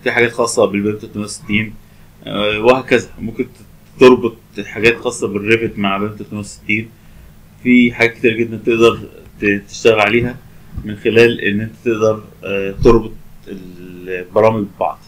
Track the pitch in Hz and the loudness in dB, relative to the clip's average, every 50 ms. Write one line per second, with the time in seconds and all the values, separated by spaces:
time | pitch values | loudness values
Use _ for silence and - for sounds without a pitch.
0 | - 123 117 123 120 117 117 - 120 110 - 123 107 98 95 101 101 107 107 107 | -2 0 2 2 2 2 0 -2 -4 -2 2 2 2 2 2 -2 -2 -2 -4 -6
1 | - - - 104 104 101 - - - 107 104 107 107 107 - - - _ - - | -12 -12 -10 -10 -10 -10 -12 -16 -8 -4 -2 -2 -2 -4 -10 -18 -20 _ -20 -20
2 | - - - - - 104 101 101 104 104 107 107 110 120 127 135 127 - 131 117 | -20 -20 -20 -18 -14 -8 -6 -4 -2 -2 -2 2 2 2 2 2 2 0 0 0
3 | - - - - - 110 - - 127 - - - - - - - - _ - - | 0 -4 -14 -12 -12 -10 -6 -8 -8 -8 -8 -20 -20 -20 -20 -20 -20 _ 2 6
4 | 135 127 127 113 117 113 - - - _ _ 101 98 - - 113 104 117 117 117 | 8 8 8 6 2 -6 -6 -8 -20 _ _ -14 -14 -12 -8 0 0 0 0 0
5 | - 123 120 - 127 107 98 101 101 104 113 110 117 107 - 110 101 98 98 98 | -4 -6 -6 -4 -6 -6 -4 -4 0 0 0 0 0 -6 -4 -2 -2 -2 -2 -2
6 | 101 107 107 104 104 - 104 107 104 - - - - - 110 107 110 - - - | -4 -6 -6 -12 -14 -12 -10 -12 -12 -12 -16 -18 -6 -4 -4 -4 -4 -8 -16 -20
7 | - - - - - - - - - - - - - 123 123 123 123 120 117 117 | -20 -20 -20 -20 -20 -20 -20 -20 -20 -20 -20 -8 0 2 4 4 4 2 2 0
8 | 117 117 - - - 117 113 113 117 110 113 107 - 120 117 113 117 113 104 - | -2 -2 0 0 -2 -2 0 0 -4 -6 -6 -6 -2 -2 2 4 4 4 2 0
9 | 104 - - - - - - - 107 101 101 101 101 - - - - 117 110 107 | -10 -16 -18 -20 -20 -20 -12 -4 -2 -2 -2 -2 -4 -10 -18 0 2 2 4 4
10 | 104 104 110 120 117 123 123 127 - - - - - - - - - 107 107 101 | 2 2 2 0 0 -2 -8 -10 -18 -20 -20 -20 -20 -16 -14 -12 -10 -10 -12 -4
11 | - 117 104 113 117 117 117 - - 101 101 104 110 110 - - - 123 113 107 | -2 2 4 6 4 4 4 0 -4 -2 -2 -2 -4 -6 -12 -6 -4 -4 -2 0
12 | 110 110 107 107 - - - - - 95 98 98 98 98 98 - - 123 117 113 | 0 0 0 -2 -8 -18 -20 -14 -10 -6 -6 -4 -4 -6 -6 2 4 4 4 4
13 | 110 113 - - - - - - - - 101 95 92 90 90 87 90 92 90 90 | 2 -2 -14 -16 -20 -20 -20 -20 -18 -16 -16 -16 -16 -18 -18 -18 -18 -18 -16 -16
14 | 90 92 92 90 90 90 - 104 107 110 113 110 101 101 - - 92 80 76 - | -12 -10 -10 -10 -10 -2 0 2 2 4 2 0 -4 -6 -6 -6 -6 -6 -6 -10
15 | - | -18